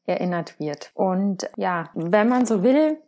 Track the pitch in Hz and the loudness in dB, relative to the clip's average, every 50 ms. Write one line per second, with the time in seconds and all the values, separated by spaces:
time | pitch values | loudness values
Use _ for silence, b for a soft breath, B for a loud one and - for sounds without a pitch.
0 | _ - 180 - 185 180 175 170 165 - - - 156 151 143 - - - - - | _ -4 -4 -2 -2 -2 -2 -4 -4 -6 -10 -8 -6 -6 -6 -8 -10 -12 -4 -2
1 | 202 190 185 185 196 202 190 180 - - - - 196 185 180 170 160 - - - | -2 0 0 0 0 -2 -2 -4 -8 -10 -8 -4 -4 -2 -2 -4 -6 -8 -8 -8
2 | 165 170 196 214 214 240 247 247 247 220 226 196 180 254 262 294 311 311 311 311 | -2 2 2 2 4 4 2 2 2 2 2 2 4 4 4 4 4 2 0 -4
3 | - | -8